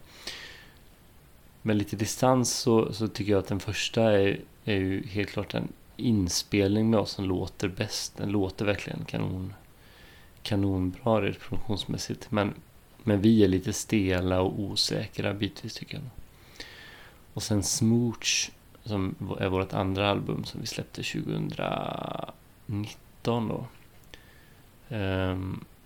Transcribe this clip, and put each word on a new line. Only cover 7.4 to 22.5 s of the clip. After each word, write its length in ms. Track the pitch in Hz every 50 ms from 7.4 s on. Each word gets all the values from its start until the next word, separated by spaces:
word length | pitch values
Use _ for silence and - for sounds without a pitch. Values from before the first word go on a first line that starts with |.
| 95 92 - - -
bäst. 500 | 98 90 - 107 104 - - - - -
Den 120 | - 101 101
låter 360 | 101 104 95 92 - - 113
verkligen 400 | 101 101 - - - - - 110
kanon, 480 | - - 113 107 101 95 92 92 98 98 - - - - - - - - - - - - - - - - - -
kanonbra 800 | - 104 101 98 98 95 92 92 90 90 - - 117 110 107
rent 180 | 98 101 101 -
produktionsmässigt. 920 | - - 98 95 - - 104 92 - - - - - - - - - -
Men, 220 | 107 107 98 85 - - - - - - - - - - -
men 180 | 113 104 98
vi 220 | 95 113 113 110 101
är 40 |
lite 260 | 95 92 92 - 107 101
stela 680 | - - - 113 110 98 92 92 90 92 92 92 92
och 180 | 92 95 - 113
osäkra 760 | 101 92 101 - - - 107 104 107 104 - - 104 104 101
bitvis 400 | 101 110 95 - - - 107 -
tycker 220 | - - - -
jag. 80 | - - 123 - - - - - - - - - - - - - - - - - - - - - - - - -
Och 100 | - -
sen 200 | - 107 101 98
Smooch, 880 | - - - 110 110 117 120 120 117 110 - - - - - - - - - - - - - -
som 320 | 104 104 98 95 95 -
v-, 180 | - 104 95 95 -
är 100 | 101 98
vårt 240 | 92 92 95 - -
andra 360 | 104 98 95 95 95 101 101
album 340 | 101 101 101 - 107 - -
som 180 | - - -
vi 60 | -
släppte 360 | 113 - - 110 - - - -
tjugohundranitton 1200 | - - 160 156 - 53 53 52 - - - - - - - - - - - - 50 - - - - - - - -